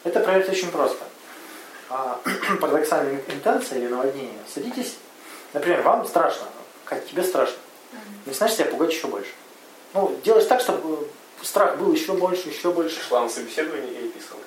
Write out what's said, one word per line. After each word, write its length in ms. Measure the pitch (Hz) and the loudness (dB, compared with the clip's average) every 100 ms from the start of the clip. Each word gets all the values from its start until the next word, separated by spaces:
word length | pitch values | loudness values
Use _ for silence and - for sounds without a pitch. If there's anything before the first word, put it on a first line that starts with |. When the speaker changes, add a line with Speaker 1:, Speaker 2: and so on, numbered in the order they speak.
Speaker 1:
Это 160 | 175 202 | 0 2
проверить 300 | 180 190 190 | 4 4 4
очень 200 | 190 180 | 0 -2
просто. 320 | 165 135 - - - - - - - - - - | 0 0 0 -8 -16 -20 -18 -18 -18 -18 -18 -8
А, 300 | 127 127 120 - 190 | -4 -4 -4 -4 -4
<clears throat> 200 | - 185 | 0 0
парадоксальная 600 | 156 151 156 160 139 139 - | 4 4 4 2 2 -2 -4
интенция 500 | 143 214 254 - 127 | -2 2 2 0 -2
или 80 | 120 | -2
наводнение. 520 | 123 135 - - 107 - | 0 0 -2 -8 -10 -12
Садитесь, 420 | - 233 254 - - - - - - - | -8 -6 -4 -6 -8 -18 -20 -18 -18 -8
например, 280 | 147 165 156 | -2 2 4
вам 240 | 156 175 - | 4 4 2
страшно, 420 | 175 165 - - - - - - | 2 2 0 -8 -14 -18 -20 -8
Кать, 220 | 135 - | -8 -4
тебе 140 | 151 | -2
страшно. 320 | 180 - 135 - - - - | 0 2 0 -2 -16 -20 -20
Speaker 2:
Мгм. 100 | - - - - | -18 -16 -14 -10
Speaker 1:
Начинаешь 260 | 135 208 - | 0 2 4
себя 100 | 160 | 0
пугать 260 | - 165 | 2 0
ещё 140 | 160 147 | 0 -4
больше. 220 | - - - - - - - - | -6 -8 -14 -20 -20 -20 -20 -4
Ну, 200 | 190 190 - 196 | 0 2 2 6
делаешь 200 | 220 208 | 6 8
так, 120 | 254 | 4
чтобы, 480 | - - 160 151 147 - - - | 4 -2 -2 -4 -6 -10 -20 -12
э, 40 | - | -2
страх 320 | 202 185 - | 4 4 4
был 160 | 185 | 2
ещё 200 | 156 - | 2 2
больше, 360 | 180 180 180 151 | 0 2 0 -4
ещё 220 | 147 175 | -2 0
больше. 280 | 170 160 - | 0 0 -4
Speaker 3:
Шла 200 | - 123 | 0 2
на 60 | 117 | 2
собеседование 720 | - - - 156 143 127 120 | -4 -6 -4 -4 -4 -6 -6
и 80 | 117 | -8
писала. 320 | - - 104 | -10 -14 -16